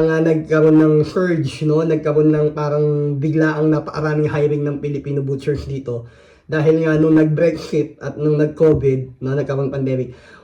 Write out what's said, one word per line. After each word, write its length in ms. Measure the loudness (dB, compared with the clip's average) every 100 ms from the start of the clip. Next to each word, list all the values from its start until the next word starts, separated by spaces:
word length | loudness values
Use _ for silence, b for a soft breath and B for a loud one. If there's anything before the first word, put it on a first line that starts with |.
| 2
nga 160 | 2
nagkaroon 560 | 2 0 0 2 6 6
ng 160 | 6 4
surge, 640 | 2 0 0 0 -2 -4 0
no? 160 | 0
Nagkaroon 480 | 0 -2 0 2 2
ng 160 | 2 0 -2
parang 640 | -2 0 0 0 -2 -2
biglaang 480 | -2 0 0 2 0
napakaraming 640 | 0 -2 -4 -2 0 -2
hiring 320 | 0 0 0
ng 140 | -4 -4
Filipino 400 | -6 -6 -6 -4
butchers 480 | -4 -4 -4 -4 -6
dito. 400 | -10 -8 -10 -10 b b b b
Dahil 320 | -2 2 2
nga 160 | 2 2
nung 240 | 4 4
nag-Brexit 800 | 4 2 0 -2 -4 -4 -4 -6
at 160 | -10 -4
nung 240 | -2 0
nag-covid, 800 | 0 2 2 4 2 -2 -4 -8
no, 160 | -6 -4
nagkaroon 320 | -4 -4 -4
pandemic, 480 | -4 -4 -4 -6 B B B